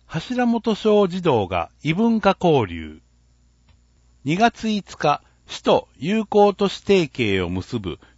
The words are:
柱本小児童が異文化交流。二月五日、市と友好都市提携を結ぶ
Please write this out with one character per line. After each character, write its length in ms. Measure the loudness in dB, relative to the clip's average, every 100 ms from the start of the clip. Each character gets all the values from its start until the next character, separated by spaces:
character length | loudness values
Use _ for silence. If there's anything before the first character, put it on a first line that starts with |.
| _
柱 400 | -10 -6 -2 -2
本 280 | 0 -2
小 340 | -2 2 4 2
児 140 | 0
童 260 | 0 0 0
が 220 | -4 -6 _
異 100 | -4
文 280 | 0 0 2
化 160 | 0 0
交 260 | 2 2 0
流。 340 | -6 -12 -16 _ _ _ _ _ _ _ _ _ _ _ _
二 120 | -6 0
月 320 | 0 0 -4
五 280 | -4 -6 -4
日、 260 | -2 -2 _ _ -18
市 160 | -6
と 260 | 2 2 0 _
友 280 | -4 -4
好 300 | 0 2 2
都 140 | 2 -2
市 120 | -2
提 300 | 0 2 2
携 320 | -2 0 0
を 40 | -2
結 300 | -4 -6 -8
ぶ 200 | -8 -10 _